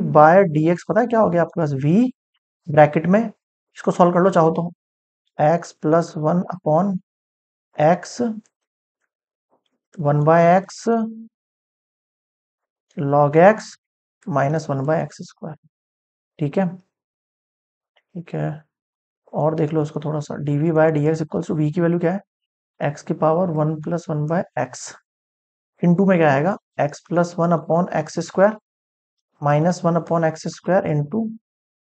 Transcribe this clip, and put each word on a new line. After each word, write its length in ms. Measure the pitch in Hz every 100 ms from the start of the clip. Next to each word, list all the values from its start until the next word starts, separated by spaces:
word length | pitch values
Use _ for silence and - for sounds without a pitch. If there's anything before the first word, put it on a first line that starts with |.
| 165 151
by 180 | 156 185 196
डीएक्स 300 | 151 156 175 -
पता 120 | 185
है 60 | 226
क्या 120 | 226
हो 100 | -
गया 120 | 170
आपके 200 | 165 170
पास, 120 | 151 135
v 260 | 143 190 254 - _ _ _ _ -
ब्रैकेट 380 | 147 147 160 175
में, 140 | 208
इसको 680 | 226 - _ _ _ - -
सॉल्व 220 | 170 175
कर 80 | 175
लो 80 | 190
चाहो 220 | 180 160
तो, 200 | 170 170 - _ _ _ _ _ -
x 340 | 151 170 - -
plus 260 | 151 165 165 156
one 180 | 156 175 -
upon 360 | 185 151 156 202 185 - _ _ _ _ _ _ -
x, 420 | 151 180 - - 240 214 - _ _ _ _ _ _ _ _ _ _ _ _ _ _ -
one 220 | 147 147
by 160 | 147 165 170
x 300 | 185 185 - 226 226 226 226 226 _ _ _ _ _ _ _ _ _ _ _ _ _ _ _ _ -
log 400 | 139 143 147 156
x 280 | 190 220 - - _ _ _ _ -
minus 400 | 139 139 156 151
one 140 | 139 139
by 140 | 160
एक्स 180 | 147 -
स्क्वायर, 340 | 180 - 156 151 _ _ _ _ _ _ _ -
ठीक 180 | 147 196
है, 100 | 185 185 _ _ _ _ _ _ _ _ _ _ _ _ _ 175
ठीक 180 | 165 156
है। 280 | 156 156 - _ _ _ _ _ _
और 220 | 196 151 160
देख 180 | 151
लो 100 | 160
इसको 160 | 147 151
थोड़ा 200 | 147 151
सा, 160 | 151 -
डीवी 280 | 147 143 165
by 180 | 156 160
डीएक्स 280 | 147 151 160
equals 260 | 156 - 165
to 80 | 165
v 120 | 151
की 80 | 165
वैल्यू 180 | 170 170
क्या 140 | 170
है, 60 | 196 - _ _ _ _ _
x 220 | 147 147 -
की 60 | 160
पावर 360 | 156 165 185 156
वन 180 | 151 156
प्लस 240 | 160 170 -
वन 160 | 151 151
by 160 | 170 202 135
x, 280 | 135 - - - _ _ _ _ _ _ _ _
into 260 | 175 170 196
में 100 | 180
क्या 140 | 156
आएगा, 240 | 135 170 220 _ -
x 220 | 147 - _
plus 260 | 170 170 -
one 180 | 170 165
upon 360 | 165 165 190 160
एक्स 220 | 151 - 165
स्क्वायर 300 | - 202 226 _ _ _ _ _ _ _ _
minus 420 | 147 147 170 175 170
वन 160 | 170
upon 240 | - 165 160
एक्स 200 | 156 170 -
स्क्वायर 380 | - 190 160
into 340 | 147 147 220 226 226 _ _ _ _